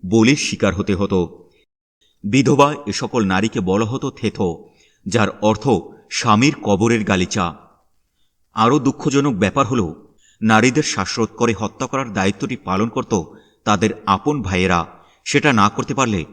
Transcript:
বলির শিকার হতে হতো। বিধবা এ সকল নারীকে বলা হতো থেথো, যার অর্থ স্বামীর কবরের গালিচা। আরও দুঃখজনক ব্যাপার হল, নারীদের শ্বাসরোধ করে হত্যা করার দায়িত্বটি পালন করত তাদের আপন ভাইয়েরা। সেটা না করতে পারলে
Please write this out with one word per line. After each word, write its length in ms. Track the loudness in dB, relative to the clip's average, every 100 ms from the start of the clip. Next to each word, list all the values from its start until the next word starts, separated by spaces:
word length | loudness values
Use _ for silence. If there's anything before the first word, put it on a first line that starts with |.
| 0
বলির 300 | 4 4 2
শিকার 380 | -2 -2 -2
হতে 200 | 0 -2
হতো। 540 | -2 0 0 -2 -6 -20 _ _ _ _ _ _ _
বিধবা 500 | -2 2 4 4 4 2 -6
এ 60 |
সকল 320 | -6 -4 0
নারীকে 360 | 0 2 0 -2
বলা 260 | 0 0 0
হতো 240 | -4 -6
থেথো, 380 | -6 -6 -2 -4 -4 -12 _ _ _ -4
যার 220 | 0 0 0
অর্থ 260 | 0 0 2 0 -2 -14 -12
স্বামীর 440 | -4 2 4 4 2
কবরের 420 | 0 2 2 2
গালিচা। 500 | 0 -2 -2 -2 -4 -6 -18 _ _ _ _ _ _ _ _
আরও 240 | 0 2 2
দুঃখজনক 560 | 0 -2 -2 0 0
ব্যাপার 320 | 0 0 0 0
হল, 280 | 0 -2 -6 -18 _ _ _
নারীদের 400 | 2 4 4 2
শ্বাসরোধ 460 | -2 -4 -6 -4 -4
করে 240 | -2 -2
হত্যা 340 | -2 -6 -8 -8
করার 260 | -6 -6
দায়িত্বটি 440 | -2 -2 -4 -6 -8
পালন 320 | -4 -2 -2
করত 340 | -4 -4 -4 -4 -14 _ _
তাদের 260 | -4 0 0 -2 0
আপন 360 | 0 0 -4
ভাইয়েরা। 440 | -2 -2 0 0 -4 -10 _ _
সেটা 280 | -4 0 2
না 160 | 4 2
করতে 260 | 0 -4
পারলে 300 | -2 -2 -2 -6